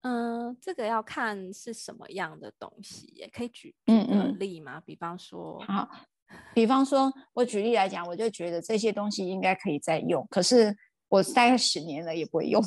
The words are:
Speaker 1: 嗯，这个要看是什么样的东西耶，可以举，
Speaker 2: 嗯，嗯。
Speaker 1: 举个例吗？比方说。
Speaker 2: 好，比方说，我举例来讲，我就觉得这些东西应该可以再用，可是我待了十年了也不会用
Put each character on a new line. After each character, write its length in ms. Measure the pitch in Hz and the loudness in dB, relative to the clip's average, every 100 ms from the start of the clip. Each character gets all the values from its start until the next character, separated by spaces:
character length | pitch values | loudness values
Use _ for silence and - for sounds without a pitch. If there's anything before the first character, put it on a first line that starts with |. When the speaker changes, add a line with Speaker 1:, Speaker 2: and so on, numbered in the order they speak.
Speaker 1:
嗯， 560 | 254 240 233 233 240 247 | -4 -4 -4 -4 -8 -10
这 120 | - | -10
个 120 | 349 | -6
要 160 | 220 226 | -2 -2
看 520 | 220 - 233 202 185 | -4 -4 -4 -4 -10
是 200 | 196 - | -12 -12
什 220 | 220 - | -12 -14
么 140 | - - | -16 -12
样 280 | 190 165 156 | -8 -8 -10
的 140 | 110 _ | -18 _
东 100 | - - | -18 -18
西 220 | 196 - - | -20 -20 -20
耶， 140 | - - | -20 -18
可 100 | - | -10
以 60 | 240 | -12
举， 260 | - - _ | -12 -20 _
Speaker 2:
嗯， 200 | - 226 - | 4 4 4
嗯。 0 | |
Speaker 1:
举 80 | 202 | 2
个 60 | 185 208 | 0 -4
例 220 | 196 170 | -6 -8
吗？ 220 | 143 143 | -14 -16
比 120 | - 156 | -16 -12
方 200 | 170 180 | -10 -10
说。 460 | - 175 170 - | -16 -14 -14 -12
Speaker 2:
好， 220 | - 196 - - _ _ _ - - | -6 -4 -6 -12 _ _ _ -20 -2
比 120 | 233 220 | 2 4
方 180 | 269 | 4
说， 280 | 269 269 269 - _ | 4 4 2 -2 _
我 120 | - | -2
举 160 | 247 214 | 0 0
例 120 | 220 | 2
来 140 | 226 190 | 2 2
讲， 180 | 185 | -2
我 80 | 175 | -8
就 160 | 180 226 | -4 -4
觉 220 | 208 175 | -4 -6
得 100 | 170 | -6
这 160 | 170 220 | -2 0
些 140 | 220 | 0
东 180 | 202 208 | 0 -4
西 160 | 202 | -4
应 140 | 185 190 | -4 0
该 160 | 185 | 0
可 140 | 185 202 | 0 -2
以 100 | 147 | -4
再 200 | - 160 | 0 -2
用， 280 | 165 160 - | 0 -2 0
可 120 | 196 | 0
是 340 | 180 247 214 208 _ _ _ | 6 6 6 2 _ _ _
我 140 | 196 | 2
待 300 | 190 - 240 | 4 4 6
了 60 | 254 | 6
十 220 | - 165 | 2 -2
年 220 | 160 147 | -6 -8
了 120 | 165 | -6
也 100 | 165 | -6
不 120 | 151 160 | -2 -2
会 80 | |
用 180 | 156 202 | 2 2